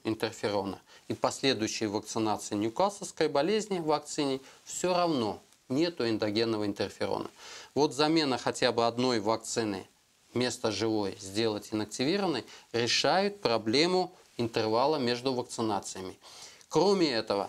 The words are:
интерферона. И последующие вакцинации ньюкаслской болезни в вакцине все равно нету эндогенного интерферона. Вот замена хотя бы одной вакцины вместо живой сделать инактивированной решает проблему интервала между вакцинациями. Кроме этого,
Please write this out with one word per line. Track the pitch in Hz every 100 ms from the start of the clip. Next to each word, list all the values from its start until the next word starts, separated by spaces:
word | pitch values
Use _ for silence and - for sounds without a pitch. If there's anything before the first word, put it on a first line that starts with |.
интерферона. | 110 110 110 - 110 101 98 - - - -
И |
последующие | 113 127 - 135 107 - - 107
вакцинации | 104 - 117 110 101 - 104
ньюкаслской | 113 139 196 - - - 156
болезни | 139 170 214 208 180
в |
вакцине | 156 151 - - 139 135 - -
все | - - 180
равно | 175 170 139 104 90 - _ -
нету | 131 170 170 117
эндогенного | 107 107 107 117 107 104
интерферона. | 101 98 - 101 104 95 - - - -
Вот | 131 147
замена | 131 151 165 139 120
хотя | 127 - 123
бы | 113 117
одной | 113 127 113
вакцины | 104 110 - 120 107 95 - _ _ _ _
вместо | 120 123 - 113
живой | 101 113 107 98 -
сделать | 95 101 110 104 -
инактивированной | 110 104 - 135 202 185 120 - - -
решает | 117 117 - 139 180 202 202
проблему | 120 113 110 135 175 185 175 - - -
интервала | 117 117 110 113 143 151
между | 120 120 131
вакцинациями. | 123 123 - 110 98 - 98 92 - - - - - -
Кроме | 160 190 196 156
этого, | 113 - 101